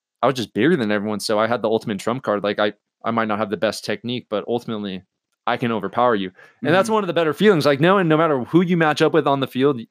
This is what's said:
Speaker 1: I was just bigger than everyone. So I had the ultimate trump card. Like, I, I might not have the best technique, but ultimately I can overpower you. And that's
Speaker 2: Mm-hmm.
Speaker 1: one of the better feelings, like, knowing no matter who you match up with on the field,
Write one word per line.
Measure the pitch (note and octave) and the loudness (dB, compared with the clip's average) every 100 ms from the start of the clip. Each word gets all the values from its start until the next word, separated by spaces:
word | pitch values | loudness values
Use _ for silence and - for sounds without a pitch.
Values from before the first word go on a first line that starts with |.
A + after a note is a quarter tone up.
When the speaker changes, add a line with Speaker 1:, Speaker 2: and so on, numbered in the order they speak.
| _ _ | _ _
Speaker 1:
I | A#2+ | -2
was | B2+ | 0
just | G2+ | -2
bigger | G2+ D3 F3 | 0 2 2
than | G#2+ | 0
everyone. | G#2 G#2 G#2+ | -2 -2 -6
So | - G#2+ | -2 0
I | A2+ | 0
had | A#2+ | 0
the | G#2+ | 0
ultimate | A2 A#2 G2+ | -2 -2 -6
trump | - B2 | -4 -4
card. | - G#2 | -2 -2
Like, | G2+ G2+ | -2 -2
I, | G#2 - _ _ | -2 -4 _ _
I | A2 | -6
might | A#2 A2 | -2 -2
not | G#2 | -2
have | G#2+ | -4
the | G2+ | -2
best | G#2+ - | -4 -4
technique, | - G#2 A#2 B2 - | -8 -8 -8 -10 -6
but | G2+ - | -6 -4
ultimately | A#2+ A#2+ G#2+ G2+ F#2 - _ _ _ - | -6 -6 -8 -8 -10 -14 _ _ _ -4
I | A#2+ | -2
can | A#2+ | -2
overpower | A2 F#2 A#2+ B2 G#2+ | -4 -4 0 2 0
you. | F#2 - - _ | -4 -10 -20 _
And | C3+ | 0
that's | F#3 G#3+ | 2 2
Speaker 2:
Mm-hmm. | |
Speaker 1:
one | G#3+ | 0
of | F#3 | 0
the | |
better | E3+ D#3+ | 0 -2
feelings, | C#3+ G#3 E3+ C#3+ | 2 4 4 4
like, | C#3 | 4
knowing | E3+ G3 E3 | 4 4 4
no | D#3 | 4
matter | E3 C3+ A#2 | 2 0 0
who | E3 | 0
you | F3+ F3 | 2 2
match | D#3 D3 | 2 2
up | D#3 | 2
with | E3 C#3+ | 2 2
on | C#3 | 0
the | C3 | -2
field, | B2+ C#3+ B2 A2+ | 0 0 0 -8